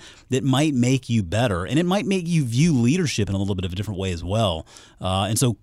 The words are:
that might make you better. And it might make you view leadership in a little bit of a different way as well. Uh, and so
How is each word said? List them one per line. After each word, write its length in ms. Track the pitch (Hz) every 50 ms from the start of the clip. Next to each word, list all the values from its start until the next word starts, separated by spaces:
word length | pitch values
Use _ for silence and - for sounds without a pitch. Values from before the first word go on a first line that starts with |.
| - - - - - -
that 160 | 123 127 101
might 280 | 135 131 127 151 160 143
make 360 | 120 120 127 135 127 - -
you 140 | 117 110 98
better. 420 | 80 90 107 127 117 95 85 92
And 120 | - 123 156
it 80 | 180
might 200 | 175 185 208 -
make 200 | - 190 190 165
you 200 | 165 175 160 139
view 280 | 117 113 127 156 175 151
leadership 540 | 123 117 120 160 185 175 127 - - 101 98
in 80 | 98
a 20 | 95
little 180 | 101 95 101
bit 100 | 92 92
of 80 | 90 87
a 20 |
different 240 | 92 101 110 101 87
way 140 | 95 95 90
as 100 | 82 85
well. 420 | 87 101 113 113 95 82 80 - - - - - - - -
Uh, 240 | 87 92 92 95 101 98
and 100 | 110 -
so 200 | 135 123 104 -